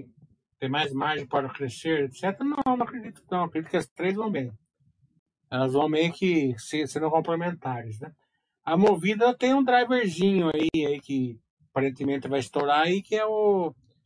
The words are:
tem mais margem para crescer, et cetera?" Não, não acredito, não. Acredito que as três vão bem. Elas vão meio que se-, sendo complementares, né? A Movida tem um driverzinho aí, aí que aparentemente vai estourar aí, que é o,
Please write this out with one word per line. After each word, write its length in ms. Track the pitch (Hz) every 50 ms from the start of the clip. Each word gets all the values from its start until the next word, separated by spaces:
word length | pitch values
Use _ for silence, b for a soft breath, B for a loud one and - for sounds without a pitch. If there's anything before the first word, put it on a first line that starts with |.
| 131 - _ _ - _ _ _ _ _ _ _
tem 100 | - 131
mais 240 | 135 147 156 147 139
margem 340 | 135 139 151 156 147 139 -
para 260 | - 143 135 135 -
crescer, 520 | - 143 123 113 - - 165 160 151 143
et 120 | 135 135 -
cetera?" 260 | - 190 196 - 262
Não, 320 | 285 294 285 269 262 254 247
não 60 | 240
acredito, 400 | 240 - 254 214 240 - - _ _
não. 140 | 185 180 175
Acredito 260 | 165 - 160 160 -
que 80 | - 175
as 100 | 156 -
três 280 | _ - 160 185 196
vão 160 | 208 226 220
bem. 200 | 196 147 131 120 107 - _ _ _ _ _ _ _ _ _ _ _ _ _ _ _ _ _ _
Elas 240 | - 156 160 135 127
vão 140 | 143 151 156
meio 240 | 156 156 165 170
que 460 | 170 - 196 185 175 160 143 131 120 110
se-, 300 | - - - 151 151 135
sendo 220 | - 151 156 156
complementares, 920 | 156 160 160 165 165 165 170 180 175 - - 139 123 120 113 113 110 104
né? 120 | 135 165 165 _ _ _ _ _ _ _ _ _ _
A 120 | - 160
Movida 640 | 180 202 214 202 165 165 196 214 208 233 240 247 -
tem 160 | 247 254 269
um 100 | 277 269
driverzinho 840 | 254 254 247 247 240 254 247 240 196 160 156 185 196 196 190 170 160
aí, 360 | 151 151 160 160 - 165 151
aí 140 | 147 147 143
que 400 | - - 139 135 127 123 113 113 _ _ _ _ _ _
aparentemente 580 | _ 135 135 139 131 - 143 139 139 135 127 131
vai 120 | 139 139
estourar 420 | 127 - - 147 143 143 147 151
aí, 200 | 160 170 185 196 196
que 120 | - 214
é 100 | 214 220
o, 500 | 214 220 214 214 208 202 190 175 156 135 _ _ _ _ _ _